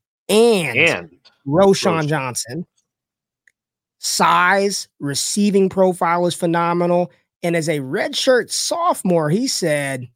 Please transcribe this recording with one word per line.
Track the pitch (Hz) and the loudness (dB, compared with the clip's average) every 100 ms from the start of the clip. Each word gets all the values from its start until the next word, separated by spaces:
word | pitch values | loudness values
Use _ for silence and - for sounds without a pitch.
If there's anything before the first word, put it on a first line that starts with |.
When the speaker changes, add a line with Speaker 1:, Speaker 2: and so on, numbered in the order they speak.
| _ _ - | _ _ -2
Speaker 1:
and | 208 233 208 151 117 | 2 4 2 0 2
Speaker 2:
And | 165 107 85 _ _ _ 139 | 2 0 -6 _ _ _ -2
Speaker 1:
Roschon | 156 196 190 196 165 | 4 4 4 2 0
Speaker 2:
Rosch- | 151 | 0
Speaker 1:
Johnson. | 151 131 123 - 233 - _ _ _ _ _ _ _ _ _ _ _ _ _ | -4 -4 -8 -10 -10 -12 _ _ _ _ _ _ _ _ _ _ _ _ _
Size, | - - 170 170 175 196 202 190 - - | -6 0 2 4 4 2 0 -4 -10 -10
receiving | 143 135 - - 208 196 190 | -8 -6 -4 0 2 2 2
profile | 196 185 175 170 175 175 | 2 2 2 0 0 0
is | - | -2
phenomenal. | 175 170 170 175 175 175 175 _ _ _ | -2 0 0 0 0 0 -2 _ _ _
And | 175 170 | -4 -2
as | 156 | -2
a | 151 | -4
redshirt | 131 185 302 285 - 254 - | -4 -4 -4 -2 0 2 0
sophomore, | - - 339 339 302 190 170 151 | -4 -4 -2 -2 0 0 0 2
he | 190 262 | 0 -2
said, | - 170 147 139 131 127 | -2 -2 -2 -4 -6 -10